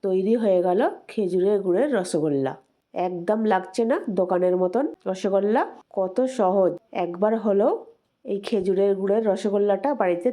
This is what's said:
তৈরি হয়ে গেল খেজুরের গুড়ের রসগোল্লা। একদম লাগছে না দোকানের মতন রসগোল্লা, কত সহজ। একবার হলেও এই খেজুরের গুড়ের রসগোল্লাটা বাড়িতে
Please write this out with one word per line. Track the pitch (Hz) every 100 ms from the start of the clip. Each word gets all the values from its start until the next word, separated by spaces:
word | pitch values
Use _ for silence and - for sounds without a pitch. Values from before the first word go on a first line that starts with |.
তৈরি | 196 185 190 233
হয়ে | 220 180 180
গেল | 180 311 - -
খেজুরের | - 190 180 190 208 185
গুড়ের | 175 294 233
রসগোল্লা। | 180 170 156 139 135 - _ _ _
একদম | - 180 180 170 220 214
লাগছে | 190 185 - 226
না | 311 - 190
দোকানের | 185 180 180 180
মতন | 180 220 294 - -
রসগোল্লা, | 190 208 190 202 233 392 - _ -
কত | 185 180 254 254
সহজ। | 190 196 185 147 _ -
একবার | 175 175 214 226 208
হলেও | 196 233 440 - - _ _ 254
এই | 202 202
খেজুরের | 220 180 185 196 196
গুড়ের | 196 208 220
রসগোল্লাটা | 185 214 202 202 196 269 277
বাড়িতে | 190 175 240